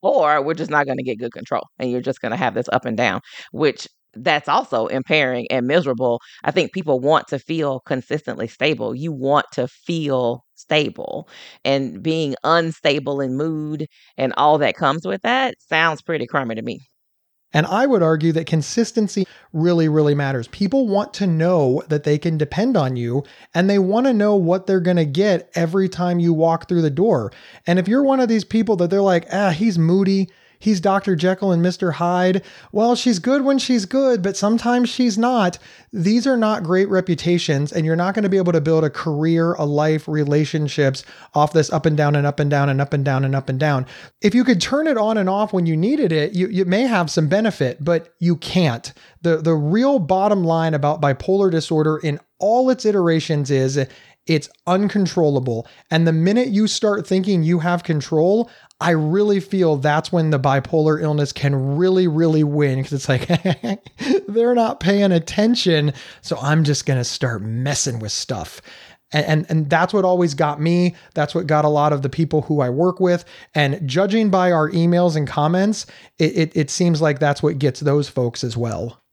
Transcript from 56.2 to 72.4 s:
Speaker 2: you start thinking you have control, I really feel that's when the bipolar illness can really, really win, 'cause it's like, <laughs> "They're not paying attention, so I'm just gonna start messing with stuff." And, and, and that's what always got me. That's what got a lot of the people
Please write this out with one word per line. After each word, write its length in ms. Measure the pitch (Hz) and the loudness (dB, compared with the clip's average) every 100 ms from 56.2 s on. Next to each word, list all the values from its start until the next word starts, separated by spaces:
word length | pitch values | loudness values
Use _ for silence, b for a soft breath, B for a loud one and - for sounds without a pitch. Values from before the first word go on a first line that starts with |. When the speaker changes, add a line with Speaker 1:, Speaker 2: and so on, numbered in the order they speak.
| 170 220 254 | 2 2 0
Speaker 2:
you 200 | 202 214 | 0 0
start 380 | - 214 208 175 | 0 -2 -2 0
thinking 380 | 185 185 190 | -2 0 0
you 160 | 156 175 | 2 0
have 240 | 160 175 | 0 -2
control, 680 | - 156 135 160 170 208 233 B B _ | -2 -4 0 2 2 2 -2 B B _
I 120 | 165 | 0
really 480 | 165 151 185 208 202 | 0 2 2 2 0
feel 380 | - 190 175 147 | 0 0 2 2
that's 340 | 143 151 - | 2 0 0
when 200 | 175 160 | 0 2
the 80 | 151 | 2
bipolar 600 | 135 139 131 165 156 156 | 2 0 0 0 2 2
illness 300 | 160 151 143 | 0 0 -2
can 460 | - 143 139 135 143 | -2 -2 0 -2 0
really, 300 | 185 185 180 | 2 2 2
really 360 | 151 165 156 | 2 2 4
win, 400 | 151 147 147 131 | 2 2 0 0
'cause 80 | 135 | -2
it's 140 | 139 - | -6 -2
like, 180 | 127 - | -2 0
<laughs> 1000 | 170 190 165 233 202 - _ 262 381 - | -2 0 -4 -4 -8 -10 _ -2 -2 0
"They're 280 | 208 233 240 | 0 2 2
not 240 | 226 - | 0 0
paying 300 | 165 202 202 | 0 2 4
attention, 800 | 175 165 - 214 240 185 160 147 139 B B | 2 0 0 2 2 2 2 0 -4 B B
so 160 | - 147 | -8 -6
I'm 220 | 131 156 | 0 2
just 220 | 147 143 - | 2 0 0
gonna 180 | 135 120 | -2 -2
start 360 | - 131 113 | -4 -4 -4
messing 580 | 107 113 131 143 - 117 | -6 -4 -4 -2 -4 -4
with 120 | 107 | -6
stuff." 500 | - - 117 76 - B B B B _ | -8 -6 -8 -8 -14 B B B B _
And, 120 | 151 147 | -4 0
and, 200 | 156 - | -2 0
and 200 | 160 147 | -2 0
that's 240 | 160 175 | 0 0
what 120 | 208 185 | 0 2
always 280 | 180 175 | 2 0
got 260 | 139 156 147 | 0 -2 0
me. 360 | 160 175 180 170 B | 0 2 0 -2 B
That's 220 | - 147 170 | -4 -2 -2
what 120 | 147 | 0
got 180 | 151 151 | 2 2
a 40 | |
lot 240 | 151 147 | 2 2
of 80 | 147 | 0
the 80 | 135 | -2
people 320 | - 160 156 | -2 0 0